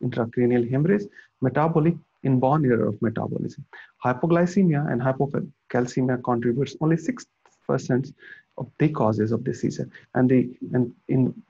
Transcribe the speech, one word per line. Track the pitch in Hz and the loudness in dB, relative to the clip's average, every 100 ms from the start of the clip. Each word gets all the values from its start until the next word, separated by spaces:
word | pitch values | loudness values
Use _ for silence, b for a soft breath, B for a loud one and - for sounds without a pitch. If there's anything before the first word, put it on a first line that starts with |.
intracranial | 123 127 113 127 120 123 117 | -6 -4 -4 0 2 2 0
hemorrhage, | 131 156 104 - B B _ | 0 2 0 -2 B B _
metabolic, | 131 127 160 165 160 170 - _ | -2 2 2 2 2 0 -8 _
inborn | 139 131 131 156 | 0 2 2 2
error | 131 117 113 | 2 2 0
of | 110 | -2
metabolism. | 117 117 104 - - - - B B _ | -4 -2 -6 -4 -6 -10 -18 B B _
Hypoglycemia | 123 127 165 170 175 202 180 143 147 | -2 0 2 2 2 4 4 2 0
and | 123 | -2
hypocalcemia | 131 131 139 - - - _ 123 120 - 127 123 | -2 0 -2 -2 -6 -12 _ -2 0 0 0 0
contributes | 127 120 120 123 135 - | -2 0 0 0 -4 -2
only | 156 160 | 0 0
six | 160 247 - _ _ _ - | 0 -6 -12 _ _ _ -4
percent | 135 - 123 147 - B B B - | -4 0 -2 -2 -10 B B B -14
of | 117 - | -14 0
the | 156 | 0
causes | 151 110 104 107 | 2 0 2 0
of | 117 | 0
the | 127 | -2
seizure. | 120 110 - - B B | -4 -4 -4 -8 B B
And | 131 127 | 2 4
the, | 127 - - - | 4 2 -4 -4
and | 123 120 - - | -2 -2 -4 -2
in | 135 123 - - | 0 0 -2 -4